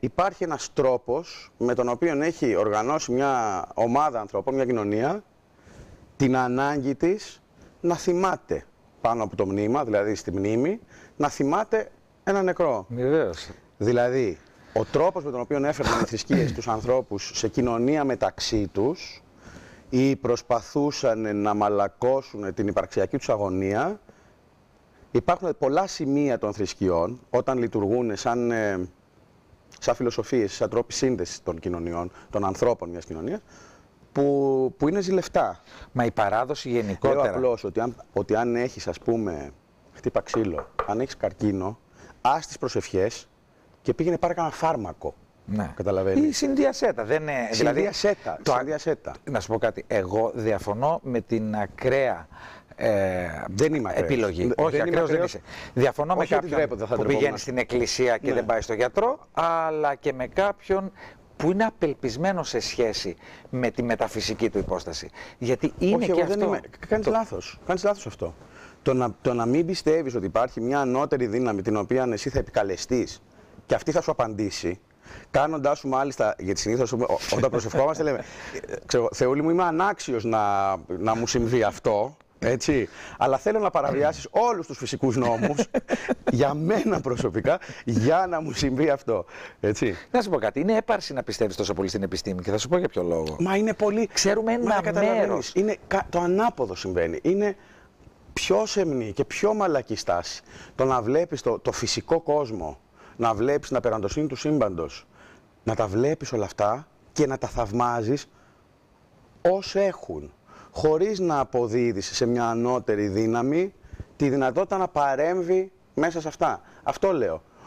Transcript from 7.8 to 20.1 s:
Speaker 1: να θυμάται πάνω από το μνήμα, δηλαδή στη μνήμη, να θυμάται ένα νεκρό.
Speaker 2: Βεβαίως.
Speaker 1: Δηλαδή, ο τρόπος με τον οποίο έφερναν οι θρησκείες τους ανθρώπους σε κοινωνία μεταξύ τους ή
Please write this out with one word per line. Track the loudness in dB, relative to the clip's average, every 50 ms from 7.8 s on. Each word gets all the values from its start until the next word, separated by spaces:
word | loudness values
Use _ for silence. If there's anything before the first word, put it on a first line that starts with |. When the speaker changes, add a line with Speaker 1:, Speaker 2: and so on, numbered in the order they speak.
Speaker 1:
να | -2 0 0
θυμάται | 0 0 0 2 2 2 0 0 -2 -4 -4 -6 -6 -6 -10 _ _ _ _ _ -2
πάνω | 0 0 0 0
από | -2 -2 0
το | 0 0
μνήμα, | 0 0 0 2 2 2 0 0
δηλαδή | 2 2 2 2 0 -2
στη | -4 -4 -4
μνήμη, | -2 0 0 0 2 2 2 0 -2 -4 -8 -16 -20 -20 -20 -12 _
να | -2 -2 -2
θυμάται | 0 -2 0 0 0 0 0 0 0 -2 -2 -4 -10 _ _ _ _ _ _
ένα | 0 2 2
νεκρό. | 2 2 2 2 2 2 2 0 -2 -6
Speaker 2:
Βεβαίως. | -4 -2 2 2 4 2 2 0 -2 -6 -12 -14 -16 -20 -20 _ _
Speaker 1:
Δηλαδή, | -2 2 2 4 4 4 2 2 2 0 0 -2 -6 -12 -20 -20 -20 -10 -4
ο | -2 -2 0
τρόπος | 2 2 2 2 2 2 -2 -4
με | -6
τον | -6 -4
οποίο | -4 -2 0 0 0
έφερναν | 0 0 0 0 0 0 0
οι | -2
θρησκείες | -2 -4 -6 -2 0 2 2 2 0
τους | -2 -4 -2 -2
ανθρώπους | -2 0 0 2 2 2 0 -2 -6 -8 -6 -8 -4
σε | -4 -4 -2
κοινωνία | 0 0 0 2 2 2 2 2 2 2 0
μεταξύ | 0 0 0 0 -2 -2 -2 -4 -2 0 0 -2 0
τους | 0 0 0 0 0 -4 -8 -16 -18 -20 -20 -20 -20 -20 -20 -20 -20 -20 -20 -20 -20 -20 -8 -2
ή | 2 4 4 4